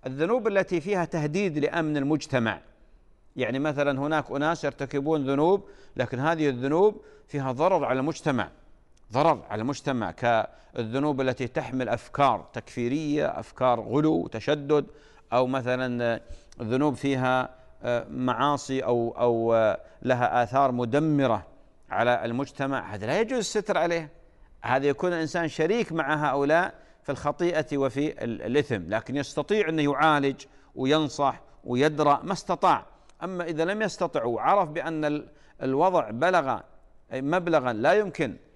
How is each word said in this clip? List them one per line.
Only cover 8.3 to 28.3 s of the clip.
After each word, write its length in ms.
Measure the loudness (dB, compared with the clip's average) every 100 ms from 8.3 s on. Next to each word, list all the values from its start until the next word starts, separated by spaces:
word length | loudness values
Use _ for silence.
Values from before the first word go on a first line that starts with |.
| -2 -2 -8 -20 -20 _ _ -6
ضرر 300 | 2 2 2 -2
على 120 | -6
المجتمع، 480 | -4 -4 -4 -2 -4
كالذنوب 1120 | -2 2 2 0 -8 -16 -8 -4 -2 0 0
التي 280 | 0 -2 -4
تحمل 400 | -4 -4 -4 -2
أفكار 580 | -4 -6 0 2 2 -4
تكفيرية، 880 | -12 -12 -4 -2 -2 -2 -2 -2 -4
أفكار 400 | -12 -2 0 2
غلو، 460 | 0 0 2 2 -2
تشدد، 600 | -6 -2 -2 2 0 0 -10 -20 -20 _
أو 140 | 0 0
مثلا 760 | -2 -2 -2 -2 -2 -2 -2 -6 -18 -18 -12
ذنوب 320 | -2 0 0
فيها، 540 | 0 -2 0 2 0 -2 -8 -20 -10
آه، 240 | -2 -2 -2
معاصي 760 | -4 -2 0 0 0 -2 -4
أو، 300 | 0 0 0 0
أو، 360 | 0 2 2
آه، 260 | 4 4 0 -6 -10
لها 400 | -2 0 2 2
آثار 300 | 0 2 2
مدمرة 720 | 2 0 0 2 2 2 0 -4 -20 -20 _ -8
على 340 | 0 2 2
المجتمع، 680 | 0 -4 -6 -6 -4 -4 -6
هذا 120 | -8 -2
لا 140 | 0
يجوز 180 | 0 -2
الستر 400 | -2 -4 2 4
عليه، 320 | 4 0 -4 -14 -20 -20 -20 -12
هذا 240 | 2 4 4
يكون 260 | 2 0
الإنسان 360 | 0 -2 -2 -2
شريك 440 | 0 2 2 0
مع 380 | -2 0 0 0
هؤلاء 440 | 0 4 4 2 -4 -20 -20
في 100 | -8
الخطيئة 680 | -4 -4 0 0 0 -2 0
وفي 460 | 0 0 -4 -2
ال-، 180 | -6